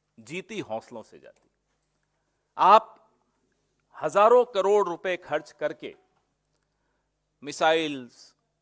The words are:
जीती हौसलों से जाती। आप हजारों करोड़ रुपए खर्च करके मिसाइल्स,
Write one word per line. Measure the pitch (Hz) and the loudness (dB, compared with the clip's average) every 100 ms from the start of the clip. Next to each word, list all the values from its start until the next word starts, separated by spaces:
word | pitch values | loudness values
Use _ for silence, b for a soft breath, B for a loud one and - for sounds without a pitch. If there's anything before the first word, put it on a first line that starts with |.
| _ - | _ -20
जीती | 110 175 185 214 | -16 -14 -12 -12
हौसलों | 120 113 - 117 | -10 -10 -12 -18
से | - 73 | -20 -20
जाती। | 64 _ _ _ _ _ _ _ _ _ _ _ _ - | -20 _ _ _ _ _ _ _ _ _ _ _ _ 0
आप | 170 208 - - _ _ _ _ _ _ _ _ _ - | 4 4 4 -10 _ _ _ _ _ _ _ _ _ -12
हजारों | 156 180 214 247 | -4 2 4 4
करोड़ | 240 196 190 208 190 | 2 0 2 2 0
रुपए | 170 185 175 | -4 -8 -8
खर्च | - 151 156 | -6 -8 -8
करके | - 151 156 135 - _ _ _ _ _ _ _ _ _ _ _ _ _ _ | -10 -8 -8 -16 -18 _ _ _ _ _ _ _ _ _ _ _ _ _ _
मिसाइल्स, | 139 147 165 165 156 139 120 - - _ _ _ | -16 -2 0 0 -2 -8 -14 -20 -20 _ _ _